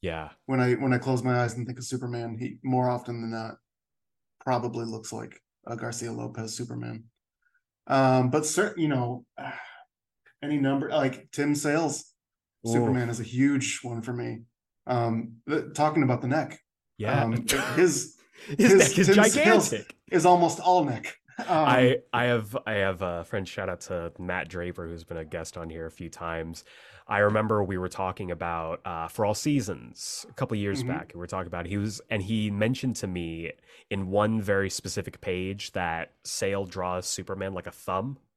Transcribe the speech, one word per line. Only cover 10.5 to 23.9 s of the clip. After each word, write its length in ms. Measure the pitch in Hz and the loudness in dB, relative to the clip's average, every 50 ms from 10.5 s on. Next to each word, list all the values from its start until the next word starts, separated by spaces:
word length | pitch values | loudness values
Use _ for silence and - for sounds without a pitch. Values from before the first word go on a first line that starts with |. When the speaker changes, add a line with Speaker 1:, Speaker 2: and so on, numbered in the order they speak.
| 151 143 | 0 0
Speaker 2:
number, 300 | 139 135 139 139 143 - | 2 2 2 0 0 0
like, 400 | 143 156 160 190 - - - _ | 0 2 2 0 -2 -4 -16 _
Tim 240 | - - 143 147 147 | -4 -2 0 2 2
Sale's 580 | 147 - 151 143 160 165 147 147 - - _ _ _ _ _ _ _ _ _ _ _ _ | 0 2 0 2 2 2 0 -2 -4 -10 _ _ _ _ _ _ _ _ _ _ _ _
Speaker 1:
Ooh. 60 | 117 113 | 0 2
Speaker 2:
Superman 360 | 120 120 117 131 127 120 117 | 2 4 4 2 2 0 -2
is 120 | 117 107 | -4 -6
a 40 | 113 | -6
huge 560 | - 120 123 135 143 143 135 - - - - - | -6 0 2 4 4 4 2 0 -2 -6 -6 -8
one 180 | 123 117 113 113 | -8 -8 -8 -6
for 100 | 127 123 | -6 -6
me. 280 | 123 120 120 117 117 117 _ _ _ _ _ _ _ _ - | -6 -6 -6 -8 -10 -12 _ _ _ _ _ _ _ _ -2
Um, 460 | 127 120 117 117 117 113 113 - - - _ | 0 0 2 0 0 -2 -4 -6 -12 -16 _
the, 240 | - 147 156 - - - | -2 -2 -2 -2 -4 0
talking 260 | - 147 151 151 165 143 | 2 2 2 4 4 4
about 200 | 127 123 117 - | 4 2 2 0
the 60 | 123 | 0
neck. 300 | 135 160 147 - - - _ _ _ _ _ _ _ | 0 0 0 -4 -8 -18 _ _ _ _ _ _ _
Speaker 1:
Yeah. 260 | _ 104 107 139 135 120 | _ -4 0 2 2 2
Speaker 2:
Um, 240 | 113 113 123 - | 2 0 -2 0
Speaker 1:
<laughs> 300 | - - 135 135 - 127 | 0 0 0 0 0 2
Speaker 2:
his, 400 | - 180 180 143 127 - - - _ _ _ _ - - - 143 | 4 4 4 4 0 -6 -8 -14 _ _ _ _ -20 -12 -12 0
Speaker 1:
His 160 | - 226 240 196 | 4 8 8 10
Speaker 2:
his 0 | 190 | 10
Speaker 1:
neck 200 | 160 139 - 170 | 8 8 6 4
is 80 | 196 | 6
Speaker 2:
Tim 80 | 175 196 | 8 8
Sale's 560 | 208 208 226 - 285 302 349 359 - 156 - | 8 8 8 6 6 6 8 8 6 6 4
Speaker 1:
gigantic. 260 | 120 107 - - - _ _ - | -2 -4 -6 -10 -20 _ _ 0
Speaker 2:
is 160 | - 175 156 | 2 6 8
almost 320 | 180 180 170 170 165 170 - | 8 8 8 6 2 2 0
all 260 | - 180 180 180 156 | 2 4 4 4 4
neck. 300 | 139 123 110 - - - _ _ _ - - | 2 -2 -4 -6 -10 -14 _ _ _ -12 -12
Um, 60 | - - | -2 2
Speaker 1:
I, 500 | 180 156 156 139 123 127 127 123 - - - _ - | 4 4 6 6 8 8 8 6 6 4 -2 _ 0
I 120 | 120 120 | 0 2
have, 320 | 123 120 117 110 104 110 135 - | 4 2 2 0 -2 -6 -6 -4
I 60 | 110 110 | -2 0
have 280 | 101 98 98 95 87 | 2 2 2 0 0
a 220 | 92 90 87 85 85 | -2 -4 -4 -4 -6
friend, 240 | - - 104 92 | -4 -4 -6 -4
shout 220 | 87 - - 98 95 | -4 -6 -6 -6 -6
out 140 | 90 85 - | -6 -8 -8
to 280 | - | -6